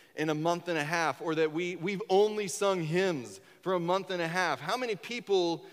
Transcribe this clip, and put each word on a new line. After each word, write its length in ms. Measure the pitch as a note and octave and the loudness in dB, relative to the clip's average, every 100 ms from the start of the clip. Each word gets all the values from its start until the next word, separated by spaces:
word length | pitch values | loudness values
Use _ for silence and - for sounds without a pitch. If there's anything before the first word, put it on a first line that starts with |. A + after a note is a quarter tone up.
| - - | -14 -4
in 140 | D#3 | -2
a 40 | |
month 340 | D3+ D#3+ F3 F3 | 0 0 0 0
and 100 | D#3+ | -2
a 60 | |
half, 360 | D3 E3+ D#3 C3 | 0 0 0 -2
or 140 | D#3+ | -2
that 180 | D#3 D#3 | 2 2
we, 240 | D#3 F3 F3+ | 0 -4 -4
we've 260 | E3+ F#3+ G#3+ | -4 -4 2
only 400 | F#3+ G#3+ G#3+ G3+ | 4 4 2 -4
sung 340 | - G3+ F#3 | 0 0 2
hymns 580 | D#3 F3 F#3+ D3+ A2 - - - | 0 2 2 0 -6 -14 -20 -10
for 120 | F#3+ | -2
a 60 | F#3 | 0
month 300 | E3+ F#3+ F#3 | 2 0 0
and 120 | F3+ | -2
a 40 | E3 | -2
half? 340 | F3+ F3 C3 | 0 0 0
How 160 | D3 B3 | -2 -2
many 200 | B3 G3+ | -2 -4
people 680 | - A#3+ G3+ F#3+ E3+ D#3+ - | -6 -8 2 2 4 0 -6